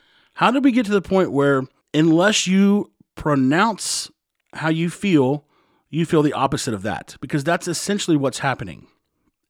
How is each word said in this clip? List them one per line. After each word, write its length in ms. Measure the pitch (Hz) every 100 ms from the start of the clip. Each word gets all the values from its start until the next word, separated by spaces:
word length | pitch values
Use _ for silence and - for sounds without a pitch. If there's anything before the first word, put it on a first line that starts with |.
| _ _ _
How 180 | - 180
did 120 | 262
we 80 | 269
get 140 | 240 202
to 60 |
the 100 | 202
point 300 | 175 190 156
where 320 | 135 143 135 127 _ _ 151
unless 500 | 165 160 196 214 180
you 460 | 190 202 202 - _ _ -
pronounce 960 | 156 139 131 160 220 185 - - - _ _ _ _
how 160 | - 156
you 200 | 160 170
feel, 540 | - 202 160 127 147 - _ _ _ _
you 160 | 151 165
feel 160 | 160
the 120 | 147
opposite 420 | 120 135 151 - 107
of 80 |
that?" 340 | 101 85 - -
Because 220 | 135 151
that's 240 | 139 175 180
essentially 500 | 165 - 202 - 151
what's 220 | 135 -
happening. 460 | 139 120 98 - - _ _ _ _ _ _